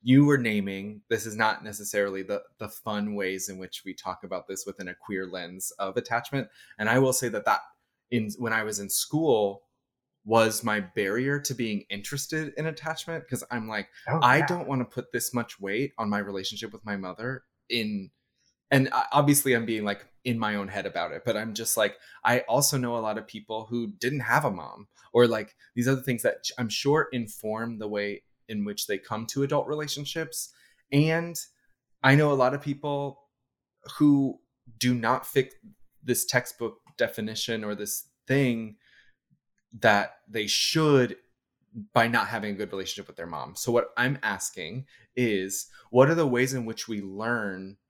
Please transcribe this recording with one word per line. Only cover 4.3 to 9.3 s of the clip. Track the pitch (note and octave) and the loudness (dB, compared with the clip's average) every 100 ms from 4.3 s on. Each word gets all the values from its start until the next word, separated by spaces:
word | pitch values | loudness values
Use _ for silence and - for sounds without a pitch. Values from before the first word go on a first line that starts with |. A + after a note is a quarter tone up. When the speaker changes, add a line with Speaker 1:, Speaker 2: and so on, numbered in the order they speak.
| F#2 - | -10 -8
Speaker 1:
this | F#2+ G2+ | -10 -10
within | F#2+ F#2 | -10 -12
a | |
queer | F#2 - F#2+ F#2 | -12 -8 -6 -6
lens | F2+ F2 F#2 - - | -10 -10 -10 -12 -6
of | G2 G#2+ | -4 -4
attachment. | - A#2+ - C#3 A#2 _ - - | -2 -4 -2 -6 -6 _ -20 -4
And | G#2+ | 2
I | B2 | 4
will | C3+ | 4
say | B2 A#2+ | 2 -2
that, | G#2+ G#2+ | -2 0
that | G2+ - _ _ _ _ | 0 -2 _ _ _ _
in, | A#2+ G#2+ G#2 | -2 -2 -4
when | A#2 | -2
I | A2 | 0
was | G#2+ G2 | -2 -6
in | G2 | -4
school | - - D3+ D#3+ | -4 0 2 4